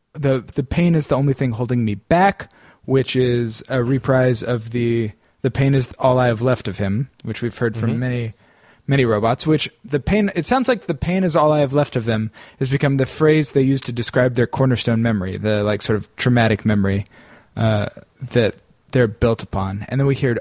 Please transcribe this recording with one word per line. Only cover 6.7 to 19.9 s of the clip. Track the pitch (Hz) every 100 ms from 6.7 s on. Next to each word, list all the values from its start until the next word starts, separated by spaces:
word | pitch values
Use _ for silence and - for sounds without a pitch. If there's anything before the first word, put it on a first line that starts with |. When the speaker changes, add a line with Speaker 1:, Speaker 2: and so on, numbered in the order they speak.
| 92
Speaker 1:
him," | 98 104 135 -
which | 113 110
we've | 117 -
heard | 120 113
from | 113
Speaker 2:
Mm-hmm. | 120
Speaker 1:
many, | 127 123 113 - _ _ _ _ -
many | 139 120
robots, | 107 110 131 156
which | 151 - -
the | - 147
pain, | - 208 202
it | 175
sounds | 160 254 254
like | 233 -
"the |
pain | 151 165 185
is | 185 160
all | 151
I | 151
have | 143
left | 143 143 127
of |
them" | 110 110 110 - - _
has | 131
become | 135 147 139
the | 131
phrase | - 156 156 147
they | 143
use | 135 135
to | -
describe | 120 117 131 123
their | 123 117
cornerstone | - 135 120 - 113
memory, | 117 107 92 98
the, | 104 104
like, | 104 104
sort | - 107
of | - -
traumatic | 123 120 113 107 113
memory, | 104 98 98 98 - - - _ -
uh, | 110 107 104 - - _
that | 131 123 110 - _ _ _
they're | 131 117
built | 104 120 113
upon. | - 98 95 98
And | 104